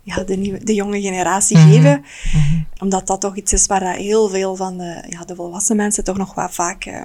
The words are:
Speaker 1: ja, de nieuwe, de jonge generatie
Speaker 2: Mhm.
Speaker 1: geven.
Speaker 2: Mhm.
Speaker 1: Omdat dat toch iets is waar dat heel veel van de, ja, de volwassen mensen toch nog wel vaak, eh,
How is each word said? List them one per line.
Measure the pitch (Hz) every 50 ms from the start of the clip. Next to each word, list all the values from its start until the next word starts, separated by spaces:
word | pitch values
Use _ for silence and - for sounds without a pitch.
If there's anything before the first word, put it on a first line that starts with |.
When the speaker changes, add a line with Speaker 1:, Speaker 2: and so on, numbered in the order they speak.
Speaker 1:
ja, | _ 190 175 190 190
de | 190 190
nieuwe, | 190 196 202 196 185 -
de | 220 220
jonge | 202 196 202 202 202
generatie | 202 196 185 185 180 165 180 196 - - -
Speaker 2:
Mhm. | 165 160 156
Speaker 1:
geven. | - - - 285 285 285 - - - - - - -
Speaker 2:
Mhm. | 156 147 147 160 160 156 - - -
Speaker 1:
Omdat | 185 196 196 185 185
dat | - 190 196
toch | 202 196 190
iets | 202 196 - -
is | - -
waar | - 202 190
dat | 185 185 180
heel | - 185 202 214 220 220 202
veel | 190 190 190 190 190
van | 190 190 185 185
de, | 180 180 175 165 - - -
ja, | - 170 170
de | - 180
volwassen | 175 175 175 170 190 - - 226
mensen | 208 208 208 214 - -
toch | - 190
nog | 196 190 - -
wel | - 185 185
vaak, | - - 175 175 196 - -
eh, | - - -